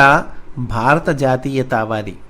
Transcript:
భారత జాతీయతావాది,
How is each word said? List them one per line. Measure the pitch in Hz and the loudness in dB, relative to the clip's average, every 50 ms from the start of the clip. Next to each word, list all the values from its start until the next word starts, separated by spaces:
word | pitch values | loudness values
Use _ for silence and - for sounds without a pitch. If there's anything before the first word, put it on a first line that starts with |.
| 139 139 143 165 190 - - - - - - - | 6 8 6 4 2 -2 -8 -10 -10 -10 -8 -8
భారత | 123 107 107 113 113 127 147 165 165 - | -6 -4 -4 0 2 2 2 2 2 0
జాతీయతావాది, | 160 131 139 131 131 127 131 139 135 135 127 131 131 113 110 110 113 107 104 104 90 - - | -2 0 0 0 0 0 -2 -2 -2 -2 -2 0 -2 -2 -2 -2 -4 -6 -6 -8 -12 -14 -16